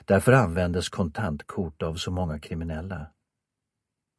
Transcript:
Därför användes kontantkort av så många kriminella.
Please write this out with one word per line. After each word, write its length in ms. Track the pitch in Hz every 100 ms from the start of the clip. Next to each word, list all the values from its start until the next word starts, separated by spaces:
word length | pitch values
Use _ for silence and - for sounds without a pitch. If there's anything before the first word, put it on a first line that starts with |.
Därför 280 | - 98 123
användes 560 | 131 98 82 90 87 -
kontantkort 920 | - 87 - 101 73 - - 85 -
av 120 | 82
så 160 | 80 -
många 280 | 90 87 76
kriminella. 680 | - 82 82 78 90 87 76 _ _ _ _ _ _ _ _ _ _